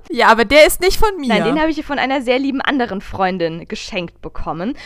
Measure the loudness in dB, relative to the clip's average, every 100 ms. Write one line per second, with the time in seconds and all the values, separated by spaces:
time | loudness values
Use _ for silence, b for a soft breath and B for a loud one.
0 | -8 2 4 4 6 6 6 4 0 4
1 | 2 2 0 0 2 0 0 -2 -4 -2
2 | 0 -2 -2 -4 -2 -4 -2 -2 -2 -6
3 | -10 -4 -2 -2 -4 -4 -12 -12 -10 -8
4 | -10 -12 -12 -8 -8 -6 -6 -8